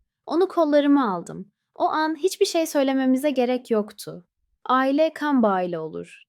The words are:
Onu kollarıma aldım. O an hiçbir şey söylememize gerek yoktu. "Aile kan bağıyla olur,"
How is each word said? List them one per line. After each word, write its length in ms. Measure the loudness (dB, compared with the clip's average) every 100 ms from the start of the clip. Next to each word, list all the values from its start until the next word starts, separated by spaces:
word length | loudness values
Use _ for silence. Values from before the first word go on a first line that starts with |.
| _ _ -6
Onu 220 | -2 0
kollarıma 680 | 2 2 4 4 4 2
aldım. 380 | -4 -8 -14 -16 _ _ -4
O 80 |
an 320 | -2 0 -2 -2
hiçbir 300 | -2 0 0
şey 220 | 0 0
söylememize 640 | 0 0 0 2 2 0
gerek 420 | 0 0 -2 -2
yoktu. 560 | -2 -2 -8 -16 -16 -18 _ _ _ -2
"Aile 480 | 0 2 2 0
kan 300 | -2 0 2
bağıyla 380 | 2 2 -2 -6
olur," 420 | -8 -10 -14 -16